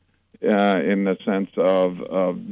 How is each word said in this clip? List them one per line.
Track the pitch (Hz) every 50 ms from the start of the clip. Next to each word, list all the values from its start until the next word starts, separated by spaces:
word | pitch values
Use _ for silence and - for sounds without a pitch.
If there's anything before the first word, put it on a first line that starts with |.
| _ _ _ _ _ _ - _ -
uh, | - 107 101 101 101 98 87 71
in | 92 101 98 98
the | 95 92 - -
sense | 113 98 95 95 - -
of, | 98 85 92 95 92 92 90 90 87
of | - - 82 95 92 90 90 90 - 101